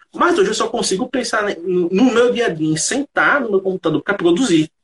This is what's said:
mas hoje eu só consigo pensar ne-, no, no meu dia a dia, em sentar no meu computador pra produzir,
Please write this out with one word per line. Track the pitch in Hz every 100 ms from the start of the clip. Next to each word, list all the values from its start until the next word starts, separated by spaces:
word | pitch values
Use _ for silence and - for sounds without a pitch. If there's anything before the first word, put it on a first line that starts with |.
| _
mas | - 339 349
hoje | 190
eu |
só | 214 220
consigo | 233 196 190 262
pensar | 254 240 226
ne-, | 208 170
no, | 175 180 170
no | 190 254
meu | 226 247
dia | 226 220
a |
dia, | 160 156
em | 156
sentar | - 254 277 - 156 277
no | 233
meu | 190
computador | 190 185 165 156
pra | -
produzir, | 196 170 175 254 165 156 _